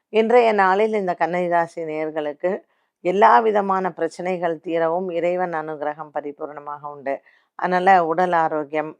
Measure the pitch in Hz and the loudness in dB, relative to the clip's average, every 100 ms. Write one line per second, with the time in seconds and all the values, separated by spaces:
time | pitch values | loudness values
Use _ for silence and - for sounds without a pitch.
0 | _ 220 226 247 226 208 190 190 220 214 | _ 0 4 4 4 4 4 4 2 0
1 | 190 175 165 180 175 170 170 175 160 156 | -2 -2 -2 0 0 0 0 -4 -8 -6
2 | 156 156 151 143 180 202 _ _ _ _ | -6 -4 -6 -4 -4 -4 _ _ _ _
3 | 175 185 220 240 220 208 196 190 185 160 | -2 4 6 6 4 0 0 -2 -2 -4
4 | 165 - 175 180 170 160 156 165 160 170 | -6 -6 -6 -4 -4 -4 -4 -2 0 -2
5 | 190 170 175 180 180 165 156 156 147 151 | -4 -4 -2 -2 -4 -4 -8 -8 -8 -8
6 | 156 147 147 143 151 147 147 147 147 147 | -10 -8 -8 -10 -12 -12 -14 -14 -14 -12
7 | 135 139 _ _ _ - 180 180 185 190 | -8 -8 _ _ _ -8 -2 0 4 4
8 | 165 165 180 175 160 156 143 151 151 | 4 0 0 2 0 -2 -4 -6 -6